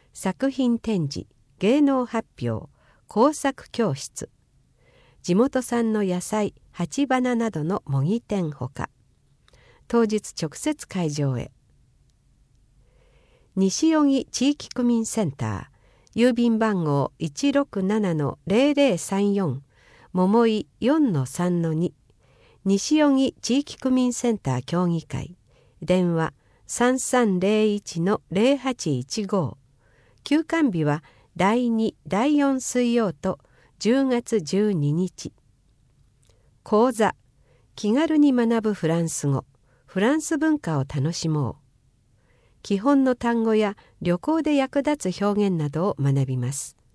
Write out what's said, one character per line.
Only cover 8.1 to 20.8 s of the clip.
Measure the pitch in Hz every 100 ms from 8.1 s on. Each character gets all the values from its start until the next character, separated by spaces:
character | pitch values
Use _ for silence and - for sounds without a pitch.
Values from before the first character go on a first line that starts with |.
| 233
店 | - 202 160
ほ | 151 -
か、 | - - _ _ _ _ _ _ _ _ _ -
当 | 233
日 | 220 214 - -
直 | 156
接 | - 302 302 -
会 | 190 165
場 | 147 139 123
へ。 | - _ _ _ _ _ _ _ _ _ _ _ _ _ _ _ _ _ _ _ _
西 | 190 190 - 320
荻 | 311 285 269 -
地 | - 262
域 | 294 -
区 | -
民 | 240 233 220
セ | -
ン | 180
タ | 143 110 98 - _ _ _ _
ー、 | 202 247
郵 |
便 | 240 240 220
番 | 220 190
号 | 156 143 135 -
一 | 156 - 285
六 | 277 277 202
七 | 190 220 190
の | 160 139 - -
零 | 208 285
零 | 285 277 170
三 | - 196 202
四、 | 202 175 127 - _ _ - -
桃 | 180 185 226 233
井 | 214 - -